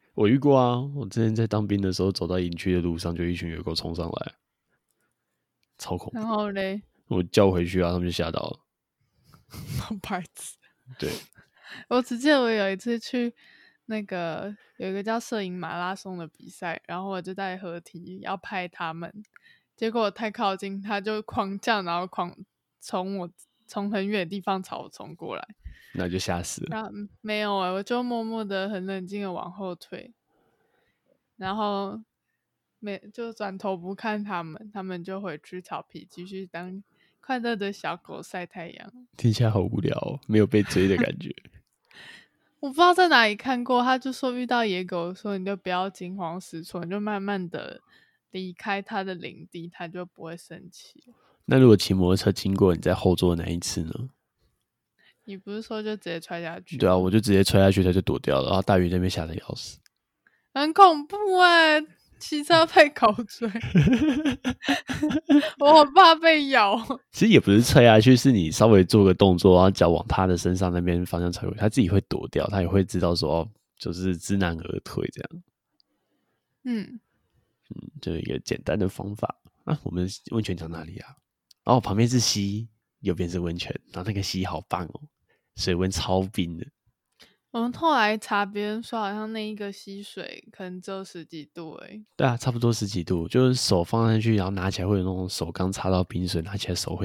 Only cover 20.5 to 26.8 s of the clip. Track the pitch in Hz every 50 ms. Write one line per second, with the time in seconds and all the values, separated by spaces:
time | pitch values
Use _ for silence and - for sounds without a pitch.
20.5 | 190 185 202 196 196 196 196 208 214 202 190 214 220 214 214 - - - 202 196
21.5 | 196 202 - 240 226 208 185 170 170 175 185 190 - - 180 180 - - 190 _
22.5 | _ _ _ _ _ _ - - - 185 185 190 196 190 175 170 - _ - _
23.5 | _ _ _ _ - 214 202 208 226 196 196 202 214 208 180 165 196 202 180 208
24.5 | 190 185 185 - - - - - - - - 160 160 - - - 95 - - -
25.5 | 214 _ _ - - - _ _ - - 92 90 87 95 - - 90 87 82 -
26.5 | - - - - - 220